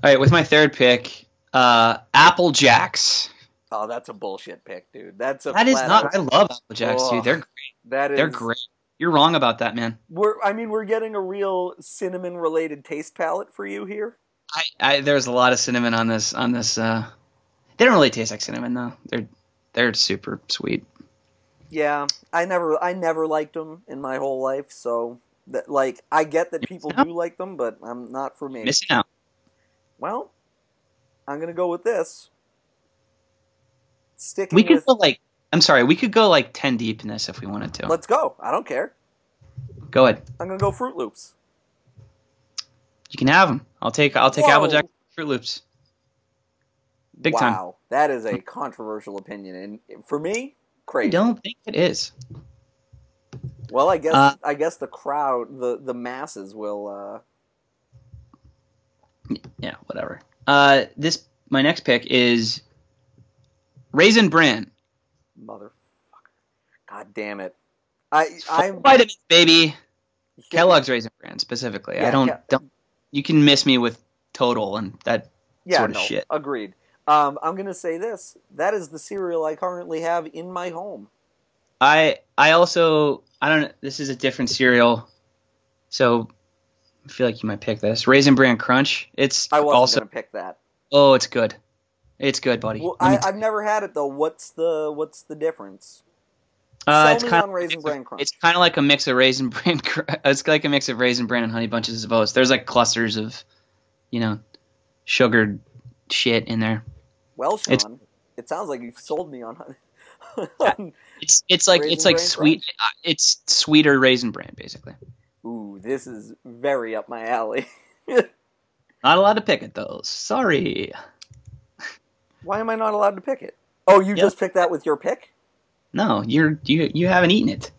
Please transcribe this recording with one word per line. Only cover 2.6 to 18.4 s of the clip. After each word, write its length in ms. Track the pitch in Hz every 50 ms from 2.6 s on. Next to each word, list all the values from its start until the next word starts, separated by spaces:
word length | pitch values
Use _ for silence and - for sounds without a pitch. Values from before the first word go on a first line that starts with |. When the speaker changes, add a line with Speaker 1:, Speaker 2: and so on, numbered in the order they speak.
| 139 127 117 - 87 - - - - - - - - - - _ - _ _ _ _ _
Speaker 2:
Oh, 140 | 113 107 107 107
that's 200 | 117 123 - -
a 40 |
bullshit 520 | 110 101 113 101 95 98 - 92 87 - _
pick, 280 | - 98 90 _ _
dude. 260 | _ 127 92 90 92 98
That's 280 | 117 135 139 135 -
a 60 | 143 135
Speaker 1:
That 120 | 202 233
is 140 | 262 262 -
Speaker 2:
flat 80 | - 127
Speaker 1:
not. 160 | 196 220 -
Speaker 2:
out 80 | 147 170
Speaker 1:
I 40 | 196
love 320 | 170 131 123 160 208 -
Apple 240 | 123 - _ _ 113
Jacks, 280 | 110 117 113 117 127
Speaker 2:
Ugh. 80 | 127 127
Speaker 1:
dude. 140 | 120 120 113
They're 120 | 120 151
great. 100 | 165 - _ _ - - 139 _ _ _
Speaker 2:
That 240 | 117 127 135 139 143 143
Speaker 1:
They're 140 | 139 147 160
Speaker 2:
is 80 | -
Speaker 1:
great. 220 | - 117 117 113 - - _ _ _ _ _ _ _
You're 120 | 160 175
wrong 240 | 165 147 147 165 170
about 240 | 151 135 120 113 113
that, 160 | 123 113 104
man. 240 | 120 117 113 113 _ _ _
Speaker 2:
We're, 320 | 160 165 208 214 220 -
I 100 | 220 202
mean, 180 | 202 220 233 220
we're 140 | 220 269 214
getting 300 | 190 220 220 220 220 214
a 60 | 202
real 540 | 196 185 190 202 196 196 190 180 180 180 - _
cinnamon-related 1040 | - - - - 196 185 180 180 180 180 175 175 170 160 160 160 160 160 147 143 139
taste 300 | - 156 147 156 - _
palette 380 | - 175 160 165 190 202 _
for 140 | _ - 202
you 180 | 196 202 202 208
here. 320 | 185 208 214 214 233 240 _ _ _ _ _ _ - 151
Speaker 1:
I, 80 | 160 165 - _ _
I, 200 | - 131 143 139
there's 260 | 139 143 147 139 123
a 60 | 123
lot 200 | 123 123 123 127
of 60 | 127 117
cinnamon 340 | - - 123 123 120 117
on 140 | 113 113 113
this, 260 | 113 113 110 104 -
on 200 | - - 127 120
this, 260 | 123 120 113 - - 120
uh, 260 | 113 113 113 113 110 - - _ _ _ _ _ _ _ _ _ _ _ _
they 80 | - 226
don't 80 | 254 233
really 160 | 180 147 123
taste 200 | - 120 113 113
like 100 | 107 107